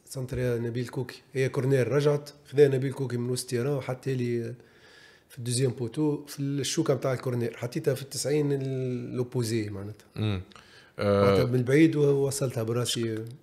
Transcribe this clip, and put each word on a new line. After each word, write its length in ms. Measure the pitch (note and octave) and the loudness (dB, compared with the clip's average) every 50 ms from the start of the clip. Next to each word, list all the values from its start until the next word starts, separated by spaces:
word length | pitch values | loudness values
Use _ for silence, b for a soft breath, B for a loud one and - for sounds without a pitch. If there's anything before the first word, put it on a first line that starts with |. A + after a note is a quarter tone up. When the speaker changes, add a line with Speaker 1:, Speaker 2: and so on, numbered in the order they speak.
| _ | _
Speaker 1:
سنتريا 540 | - - C#3 B2+ B2 C3+ B2 B2+ B2 A#2+ A#2 | -14 -10 -8 -8 -6 -4 -2 0 0 0 0
نبيل 300 | A#2 A#2 A#2 B2+ B2 A#2 | -2 -4 -4 -4 -6 -6
كوكي. 340 | - C#3 B2+ B2 - - - _ - | -4 -6 -6 -6 -8 -16 -16 _ -4
هي 160 | C3 C3 C3 | -2 -2 0
كورنير 400 | - C#3+ C3 C3 C3+ C3+ A#2+ A2 | 0 0 0 2 2 2 2 2
رجعت، 420 | B2 D3 C#3+ D3+ D3 D3 D3 - - - - - C3 | 2 2 4 4 2 2 0 -8 -18 -20 -18 0 6
خذا 160 | C3+ D3 C3+ | 8 8 8
نبيل 240 | C3+ C3 C3 C#3 B2+ | 6 4 0 -2 -2
كوكي 240 | - C#3 B2 A#2+ | -4 -4 -4 -2
من 140 | A#2+ A#2+ B2 | -2 -2 -2
وسط 200 | B2+ B2 - - | -2 -4 -4 -4
تيران 220 | B2+ A#2+ A#2+ C#3 D3 | -2 -2 0 0 -2
وحطها 420 | C#3 B2 - B2+ B2+ - C#3 C3+ | -2 -2 -6 -6 -6 -4 -4 -2
لي 400 | B2+ A#2+ A#2+ A#2+ A#2+ A#2 A#2 A#2+ - b b b b b b b b b b b b b b | -2 0 -2 -2 -2 -4 -6 -10 -14 b b b b b b b b b b b b b b
في 100 | b - | b -10
الدوزيام 320 | A#2 B2 B2 A#2+ C3+ B2+ | -6 -2 0 2 2 2
بوتو، 560 | A#2 - B2 A2+ - - D3+ D3+ D3 D3 D3 | 0 -2 -6 -6 -4 -2 -2 0 -2 -2 -6
في 140 | - - - | -10 -8 -6
الشوكة 540 | C#3 C#3 C#3 C#3+ C3 - - - D#3 - C#3 | -4 -4 -2 -2 -4 -2 -2 0 2 2 2
متاع 180 | B2+ - C3+ C3 | 0 0 -2 -2
الكورنير. 440 | A#2 - C3 A#2+ A#2+ A#2 A#2+ - | -2 -2 -2 -2 -2 -2 -4 -4
حطيتها 380 | - - - - E3 - D3+ C3+ | -6 -10 -8 -6 -4 0 0 0
في 80 | B2+ C#3 | 0 -2
التسعين 500 | - - - - C3 D3 D3+ D3 C#3+ C#3+ | -8 -8 -6 -2 0 0 2 2 2 0
الأوبوزي 1160 | C#3 C3+ C3+ C3+ C3 B2+ B2+ B2 B2 A#2+ A#2+ A#2+ A#2+ B2 B2 - B2+ A#2+ A2 A2+ A#2 G#2+ G#2 | -2 -2 -4 -4 -4 -4 -4 -4 -4 -6 -6 -4 -4 -4 -2 -2 -2 -2 0 0 -2 -2 -4
معناتها. 360 | G2+ G2 G2 G#2 G#2+ - - _ - | -6 -8 -10 -12 -12 -16 -18 _ -6
Speaker 2:
مم. 260 | - G#2+ G#2+ G2+ F#2 F#2 - - B B B B B B B B - | -4 -2 -2 -2 -2 -6 -10 -16 B B B B B B B B -2
Speaker 1:
معناتها 440 | G#2 G2+ G2+ G2 G2+ G2 G2 F#2+ B2+ | 0 2 4 6 6 6 6 4 4
Speaker 2:
آه، 20 | |
Speaker 1:
من 180 | B2 B2 B2+ B2 | 2 2 0 2
بعيد 340 | A2+ C3 D3+ E3 D#3+ C#3+ | 4 6 6 6 6 6
ووصلتها 680 | D3 D3 C#3+ C#3+ C#3 C#3 C#3 C3 - C#3+ C3 A#2+ A#2+ A2+ | 4 4 4 4 2 2 0 -2 -2 -4 -4 -2 -2 -2
براسي. 640 | A2 A#2 A#2+ A#2+ A#2 - A#2+ A#2 A2+ A2 G#2+ A2 A#2 B2 - | -2 -2 -2 -2 -2 -2 -2 -2 -2 -4 -6 -8 -10 -14 -16